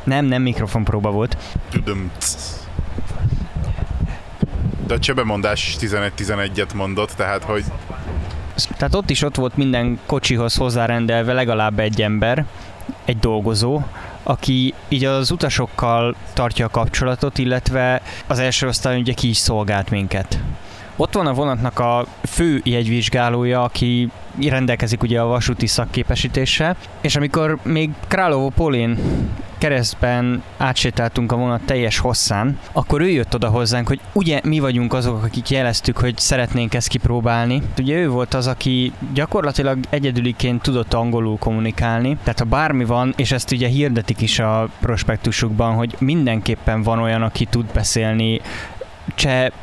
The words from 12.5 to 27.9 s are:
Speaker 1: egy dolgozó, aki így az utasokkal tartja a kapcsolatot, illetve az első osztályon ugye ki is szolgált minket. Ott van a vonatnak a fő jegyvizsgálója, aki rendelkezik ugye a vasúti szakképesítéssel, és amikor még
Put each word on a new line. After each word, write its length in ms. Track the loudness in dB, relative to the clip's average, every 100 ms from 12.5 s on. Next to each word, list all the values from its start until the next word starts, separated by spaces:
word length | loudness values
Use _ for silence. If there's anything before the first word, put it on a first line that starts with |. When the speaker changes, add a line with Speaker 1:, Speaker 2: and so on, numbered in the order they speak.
| -8 -16 -14 -12 -8 -4
Speaker 1:
egy 140 | 0
dolgozó, 600 | 2 2 2 2 2 0 -2 -8 -14 -10
aki 500 | -2 -2 2 2 2 -2 -4
így 180 | 0 2
az 260 | 2 0
utasokkal 840 | 0 0 0 -2 0 2 2 2 -2 -4
tartja 320 | -2 0 0 0
a 40 |
kapcsolatot, 680 | 2 0 2 0 0 -2 0
illetve 640 | 0 2 2 2 2 2 -2 -14 -4
az 120 | 0
első 280 | 0 0 0
osztályon 340 | 0 0 0
ugye 120 | 0
ki 160 | 0 2
is 80 | 2
szolgált 520 | 2 0 2 0 0
minket. 500 | -2 -2 -2 -2 -2 -2 -6 -10 -16 -14 -2
Ott 180 | 0
van 140 | 2 2
a 60 |
vonatnak 460 | 2 0 0 -2 0
a 260 | 2 2 0 -6
fő 380 | -6 0 2 2
jegyvizsgálója, 1000 | 2 0 2 0 2 2 2 2 2 2
aki 460 | 0 0 2 2 0 -4 -12 -2
rendelkezik 640 | 0 2 2 2 0 0
ugye 180 | 2 2
a 40 | 2
vasúti 420 | 2 0 0 0
szakképesítéssel, 1080 | 0 0 -2 0 0 0 0 0 2 0 -2 -6 -6
és 140 | -2 0
amikor 420 | 2 2 0 0
még 260 | 0 0 0